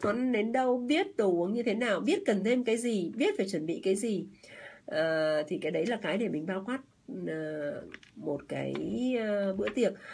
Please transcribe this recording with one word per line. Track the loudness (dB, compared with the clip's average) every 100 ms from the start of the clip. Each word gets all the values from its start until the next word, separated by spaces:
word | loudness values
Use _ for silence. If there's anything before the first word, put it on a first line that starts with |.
món | 0 0 2
đến | 2 2
đâu, | 2 2 2
biết | 2 2 2 2
đồ | 2
uống | 4 2
như | 0
thế | 0
nào, | 2 2 2
biết | 2 2 2
cần | 2
thêm | 2 2
cái | 2 2
gì, | 2 0 0 0
biết | 2 2
phải | -2
chuẩn | -2 -2
bị | 0
cái | 0 2
gì. | 0 -2 -4 -12 -20 -18 -18 -18 -4
Ờ, | 0 2 2 2 2 0
thì | -2
cái | 0
đấy | 0 0
là | 0
cái | 0 0
để | 0
mình | -2 -2
bao | -4 -4
quát, | -6 -8 _ -12 -8 -4
ờ, | -4 -4 -4 -6 -6 -12 -16 -18 -8
một | -6 -6 -4
cái, | -6 -4 -4 -4 -2 0 0
ờ, | 0 0 0 0
bữa | -2
tiệc. | 2 0 0 -10